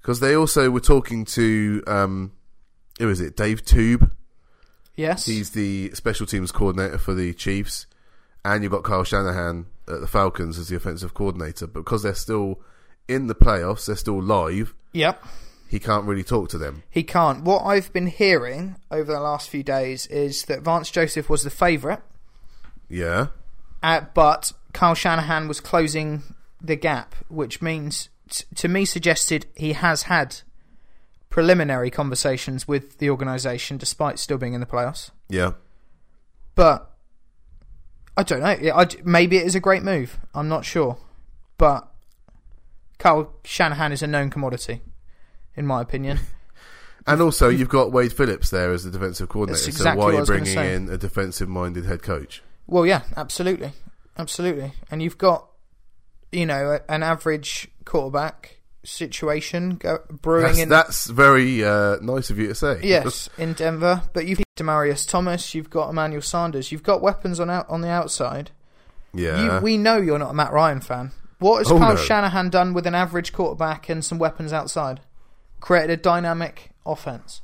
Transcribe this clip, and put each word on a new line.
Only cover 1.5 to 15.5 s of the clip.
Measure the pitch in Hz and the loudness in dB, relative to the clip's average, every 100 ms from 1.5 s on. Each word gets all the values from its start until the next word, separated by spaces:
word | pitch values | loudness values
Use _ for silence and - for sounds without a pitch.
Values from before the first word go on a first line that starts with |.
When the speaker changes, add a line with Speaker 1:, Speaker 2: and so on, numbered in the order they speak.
| 110 104 104 - | 2 0 -2 -2
Speaker 1:
um, | 101 98 95 95 - - - _ _ _ - | 0 0 -2 -8 -12 -20 -20 _ _ _ -4
who | 117 | -2
is | 92 | -2
it, | 82 - | -4 -2
Dave | 107 107 | -2 -2
Toub? | - - 110 120 - - - _ _ _ _ _ - - | 4 6 6 2 -2 -8 -12 _ _ _ _ _ -20 -6
Speaker 2:
Yes. | 156 180 - | -4 -4 -4
Speaker 1:
He's | 110 101 | -4 -4
the | 107 101 98 95 | -4 -4 -4 -8
special | - 113 107 104 | -6 -4 -4 -4
teams | 101 92 | -4 -4
coordinator | - 98 92 95 73 | 0 0 0 -2 -2
for | - | -2
the | 92 90 | -2 -4
Chiefs. | 85 - 98 104 - - _ - - _ - | -4 -4 -4 -4 -8 -12 _ -20 -20 _ -8
And | 98 104 | -2 0
you've | 101 | 0
got | 95 | -2
Kyle | 95 95 | 0 0
Shanahan | 90 101 98 90 87 85 85 - - | 0 0 0 -2 -4 -6 -10 -16 -12
at | 85 | -8
the | - | -2
Falcons | 104 95 85 85 82 | 2 0 0 -6 -6
as | 85 | -8
the | 90 | -6
offensive | 98 82 90 | -6 -8 -8
coordinator. | - 101 87 78 - 82 | -4 -4 -4 -8 -10 -12
But | 82 | -10
because | 80 110 | -4 -2
they're | 101 | -2
still | 98 - 110 98 98 - - - - - | -4 -2 -2 -2 -6 -12 -20 -20 -20 -4
in | 131 127 | -4 -2
the | |
playoffs, | 107 120 101 87 110 - | 6 6 6 0 -4 -6
they're | 98 | -6
still | - 98 | -2 -2
live, | 92 104 82 95 113 - - | 2 2 2 -2 -6 -10 -10
Speaker 2:
Yep. | 170 156 - - - - | 0 0 0 -12 -14 -14